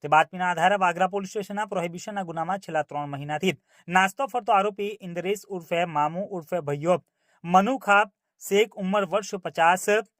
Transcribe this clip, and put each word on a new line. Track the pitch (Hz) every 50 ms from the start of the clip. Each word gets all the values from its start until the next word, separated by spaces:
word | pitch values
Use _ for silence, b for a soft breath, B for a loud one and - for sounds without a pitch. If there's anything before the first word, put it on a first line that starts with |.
| -
તે |
બાતમીના | 147 151 156 165 - - 180 180 180
આધારે | 175 165 165 185 202
વાગરા | 196 190 175 170 175 190
પોલીસ | 185 190 202 196 190
સ્ટેશનના | - 220 190 - 202 202 214
પ્રોહિબિશનના | 196 208 185 165 175 165 175 - - 208 202 190
ગુનામાં | 165 160 165 165 165 190 202
છેલ્લા | - - 160 156 147
ત્રણ | _ 147 147 147
મહિનાથી | 143 143 139 143 143 151 156 180 185 147 _ b b b b b
નાસ્તો | - 175 185 190 196 - - 277
ફરતો | - - 247 208 233 220
આરોપી | 196 196 214 202 208 202 202 214 -
ઇન્દ્રેશ | 196 175 170 175 170 185 208 196 -
ઉર્ફે | _ 196 180 160 - 175 170 175
મામુ | 175 156 147 147 151 165 180 202
ઉર્ફે | - 190 180 151 - 185 175
ભૈયો | 151 139 143 147 147 170 180 160 _ _ _ _ _ _ _ _ -
મનુખા | 170 180 185 196 220 269 262 - 208 202 202 214 202 _ _ _ _ _ _
શેખ, | - - 196 202 226 214 _
ઉંમર | - 190 185 196 208 196
વર્ષ | 160 175 214 202 - - 190
પચાસ | _ 170 - - 160 165 180 185 - - 208 220 214 _ _